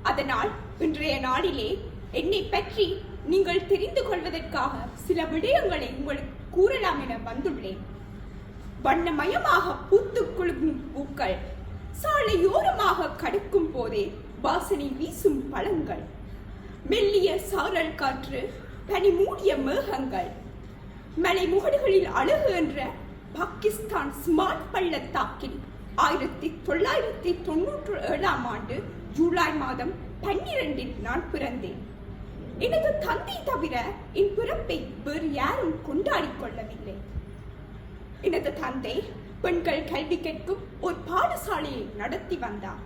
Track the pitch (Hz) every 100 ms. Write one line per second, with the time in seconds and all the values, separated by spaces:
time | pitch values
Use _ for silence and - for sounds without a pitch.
0 | 320 294 269 247 403 - - - 330 302
1 | 311 269 262 262 370 277 214 - - -
2 | - - 330 403 392 370 403 - 370 392
3 | - - - 370 349 359 - 392 403 539
4 | 494 370 320 330 - 294 262 277 - -
5 | - 339 320 320 427 622 453 320 - -
6 | 285 277 - - - 349 403 523 381 294
7 | 262 226 233 233 349 277 202 196 - -
8 | - - - - - - - - - 339
9 | 339 302 311 605 698 359 370 - - 415
10 | - 480 - - 349 262 311 269 - 285
11 | 277 - 214 185 - - - - - -
12 | 605 587 440 381 381 415 - - 403 339
13 | 302 - 262 392 - 392 320 254 226 -
14 | 392 - - - - 339 - 349 285 262
15 | 311 - - 277 269 262 349 349 285 -
16 | - - - - - - - - - 427
17 | 403 403 359 359 - 370 311 359 311 311
18 | 277 262 - 269 370 - - - - 392
19 | 392 349 392 - 392 285 269 392 403 427
20 | 262 196 175 - - - - - - -
21 | - - 359 381 359 370 622 571 508 381
22 | 359 - 339 605 554 359 302 277 262 -
23 | - - - - 359 - 415 - - 392
24 | 277 - - 320 381 453 - - 359 294
25 | 254 262 202 - 285 - - - - -
26 | 294 330 - - 320 - - 330 453 587
27 | 466 - 349 339 - 381 392 587 - 403
28 | - 294 370 262 247 233 - 240 - -
29 | - - 339 349 311 311 262 254 254 392
30 | - - 403 392 719 587 320 262 - -
31 | 214 262 - 294 269 247 - - - -
32 | - - - - - - 494 622 605 605
33 | 466 466 - 740 - 508 330 254 233 403
34 | - - 403 403 466 640 - 330 - -
35 | 285 311 320 277 269 - 359 - - 294
36 | 403 349 302 - 233 220 214 220 214 196
37 | 196 - - - - - - - - -
38 | - - 392 339 285 - 269 262 214 262
39 | - - - - 359 339 339 302 - 277
40 | 311 339 320 320 - 392 - - 359 339
41 | - 339 698 679 - 349 302 254 190 208
42 | 226 349 - 359 233 208 190 185